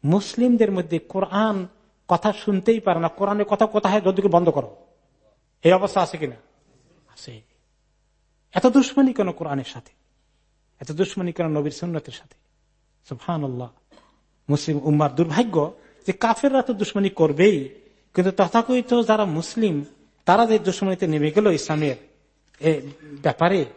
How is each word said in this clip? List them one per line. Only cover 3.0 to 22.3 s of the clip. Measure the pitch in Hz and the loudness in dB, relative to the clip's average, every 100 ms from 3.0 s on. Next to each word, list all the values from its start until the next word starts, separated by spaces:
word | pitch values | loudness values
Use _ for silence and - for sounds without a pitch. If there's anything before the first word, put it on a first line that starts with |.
না। | 165 | -2
কোরআনের | - 196 208 | -2 -2 -2
কথা | 208 208 214 | -2 2 2
কোথায়? | 214 202 208 | 2 0 2
যদি | 185 185 196 | 0 0 4
বন্ধ | 170 170 | 4 4
করো, | 143 120 - _ _ _ _ _ _ _ _ | 0 -4 -12 _ _ _ _ _ _ _ _
এই | 160 | 4
অবস্থা | 185 196 196 | 4 2 -2
আছে | 175 170 | -2 -4
কিনা? | 147 120 _ _ _ _ _ _ _ | -10 -12 _ _ _ _ _ _ _
আছে। | - - 113 _ _ _ _ _ _ _ _ _ _ _ | -20 -20 -20 _ _ _ _ _ _ _ _ _ _ _
এত | 185 254 | 0 2
দুশ্মনী | 277 254 - 269 | 4 2 2 0
কেন | 240 185 | 2 -4
কোরআনের | - 160 139 | -4 -8 -8
সাথে? | 127 127 - _ _ _ _ _ _ _ _ _ | -8 -16 -20 _ _ _ _ _ _ _ _ _
এত | 139 | -14
দুশ্মনী | 151 185 - 180 | -4 -4 -2 -6
কেন | 165 165 | -4 -2
নবীর | 151 147 | -2 -4
সুন্নতের | 143 175 165 - | -6 -8 -8 -10
সাথে? | 120 _ _ _ _ _ _ _ _ _ | -20 _ _ _ _ _ _ _ _ _
সুবহানাল্লাহ। | 127 - 170 139 123 123 _ _ _ _ _ _ _ - | -16 -6 -6 -4 -8 -12 _ _ _ _ _ _ _ -2
মুসলিম | 143 - 147 | -2 0 -4
উম্মার | 139 151 147 | 0 2 2
দুর্ভাগ্য | 131 165 151 233 165 147 - _ _ - | 2 0 2 0 0 -2 -6 _ _ -8
যে | |
কাফেররা | 185 226 226 277 262 | -2 0 2 2 2
তো | 254 | 0
দুশ্মনী | 214 202 202 196 | -4 -4 -2 -2
করবেই, | - 160 143 196 180 135 - _ _ _ | 2 0 4 4 4 -4 -14 _ _ _
কিন্তু | - 185 | -2 -2
তথাকথিত | 185 185 233 226 254 240 240 | 2 2 2 2 -2 2 0
যারা | 226 220 | 2 0
মুসলিম | 202 156 170 - 214 151 143 _ _ _ | 0 -4 -6 -2 -2 -2 -6 _ _ _
তারা | - 185 226 | 2 4 4
যে | 220 | 2
দুশ্মনীতে | 170 185 196 185 180 | 0 -2 -2 -2 -2
নেমে | 156 151 | 0 0
গেল | 156 214 | 2 2
ইসলামের | 160 - 156 151 127 - _ _ | 0 -2 -2 -2 -4 -12 _ _